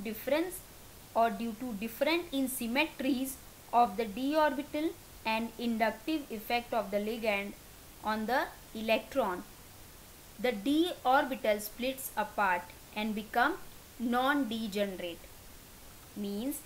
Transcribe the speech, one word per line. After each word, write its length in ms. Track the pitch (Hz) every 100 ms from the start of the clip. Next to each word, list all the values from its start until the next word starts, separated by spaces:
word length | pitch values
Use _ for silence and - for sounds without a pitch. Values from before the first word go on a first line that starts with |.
difference 560 | 220 214 - 302 370 - - - - - - 226
or 140 | 226
due 260 | 196 233 214
to 140 | 254
different 520 | 196 226 - 285 339 339
in 160 | 277 254
symmetries 920 | - 226 262 311 - 262 254 262 - - - -
of 260 | 233 233 196
the 80 | 220
d 300 | 208 269 311
orbital 540 | 302 269 285 302 330 - - - 220
and 240 | 226 233 -
inductive 720 | 240 220 220 214 - 311 269
effect 420 | 220 - 240 240
of 180 | 233 196
the 60 | 202
ligand 560 | 208 233 220 202 202 - - - - -
on 220 | 214 214 214
the 180 | 269 339 - - 220
electron, 680 | 220 220 - 185 190 180 - - - - - - - - - -
the 120 | 240
d 400 | 208 269 302 349 - 254
orbital 540 | 269 277 226 220 208
splits 520 | - - 254 262 - -
apart 460 | 208 - 190 175 - - - 214
and 200 | 220 214
become 420 | 208 220 277 381 - - - -
non-degenerate. 1200 | 233 240 262 285 226 226 220 202 202 180 175 165 - - - - - - - - - 208
Means 440 | 202 202 262 302